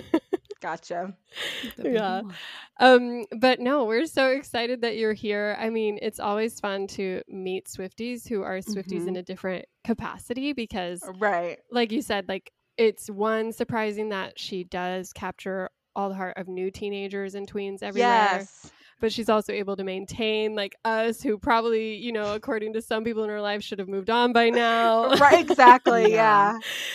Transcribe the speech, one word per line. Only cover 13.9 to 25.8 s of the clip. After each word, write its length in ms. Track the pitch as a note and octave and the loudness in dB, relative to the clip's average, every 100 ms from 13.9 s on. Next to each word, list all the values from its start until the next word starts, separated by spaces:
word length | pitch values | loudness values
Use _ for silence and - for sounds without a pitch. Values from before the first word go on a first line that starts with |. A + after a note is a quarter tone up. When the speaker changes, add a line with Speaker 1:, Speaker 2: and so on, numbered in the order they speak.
| G#3 G#3+ | -4 -4
Speaker 1:
that 300 | G3 F#3+ - | -4 -6 -10
she 240 | - G3 | -10 -8
does 500 | F3+ F#3 F3+ F#3 F3+ | -8 -6 -4 -6 -8
capture 560 | - F#3+ - G3 F#3+ F#3 _ _ - | -10 -10 -10 -8 -8 -8 _ _ -6
all 140 | G3 | -6
the 60 | F#3+ | -4
heart 220 | F#3 - | -8 -8
of 100 | F#3 | -10
new 240 | F#3 F#3 | -6 -6
teenagers 640 | F#3+ G#3 G3+ G3 G3 G3 G3+ | -6 -8 -6 -6 -8 -8 -10
and 160 | G3+ | -10
tweens 320 | G#3 G3 G3 | -8 -8 -8
everywhere. 260 | F3+ G3 A#3+ A#3 G#3 F#3 | -6 0 4 4 4 2
Speaker 2:
Yes. 320 | G3 - - _ _ - | -6 -18 -20 _ _ -4
Speaker 1:
But 120 | A3+ | -4
she's 180 | G#3+ A3 | -2 0
also 220 | G#3+ G#3 | 0 0
able 240 | G#3 G3 G3 | -6 -4 -6
to 60 | |
maintain, 680 | F#3+ F#3+ G3 - A3 G#3+ G#3+ G#3+ | -6 -6 -8 -4 -2 0 -2 -2
like, 200 | G3 - - | -6 -4 -2
us 360 | A3 A3+ A3+ | 0 0 -2
who 140 | C#4 G#3 | -2 -2
probably, 580 | - A#3 A#3 A3+ A3 G#3+ | 2 2 2 0 -2 -6
you 160 | A#3+ | -6
know, 240 | A3 G#3 G#3 | -4 -4 -4
according 380 | G#3+ A3 G#3+ | -4 -4 -4
to 80 | A3 | -6
some 220 | A3 A3 | -4 -4
people 200 | A3+ A3 | -2 -2
in 60 | G#3+ | -4
her 100 | G#3 | -4
life, 220 | G#3 G#3 | -4 -4
should 160 | - G3+ | -6 -8
have 80 | F#3 | -6
moved 200 | G3 F#3+ | -6 0
on 200 | A#3 A#3+ | 2 4
by 180 | A#3 A#3 | 4 4
now. 640 | A#3 A#3 A3+ A#3 A3+ B3 C4 | 4 2 4 4 4 4 6
Speaker 2:
<laughs> 40 | |
Right, 220 | C#4+ E4 D#4+ | 8 8 6
exactly, 640 | F4+ B3 B3+ | 8 10 10